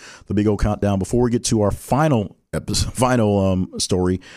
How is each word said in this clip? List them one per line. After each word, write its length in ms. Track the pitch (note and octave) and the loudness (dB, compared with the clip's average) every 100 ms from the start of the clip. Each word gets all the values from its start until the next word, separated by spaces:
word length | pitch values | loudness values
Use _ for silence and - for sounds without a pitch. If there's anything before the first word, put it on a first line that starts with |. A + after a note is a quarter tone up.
| - - - | -12 -18 -4
the 60 | |
big 140 | G2 G#2 | 0 2
old 140 | G2+ | 2
countdown 380 | G#2+ G#2 G2+ G2 | 0 0 0 0
before 240 | F#2 A#2+ | 0 0
we 80 | B2 | 0
get 120 | A#2 - | 0 0
to 140 | A2+ | 0
our 80 | G#2 | 0
final 680 | - - B2+ D#3 B2 F#2 - _ | -2 -2 0 2 2 -2 -10 _
episode, 400 | D#2+ - G2+ - | -8 -4 -4 -2
<laughs> 0 | |
final, 480 | - B2 B2 G#2+ G2+ | 0 0 2 2 2
um, 320 | F#2+ F#2 F2+ - | 2 0 -2 -6
story, 440 | - F#2 F2+ F#2 - | -4 0 0 -2 -6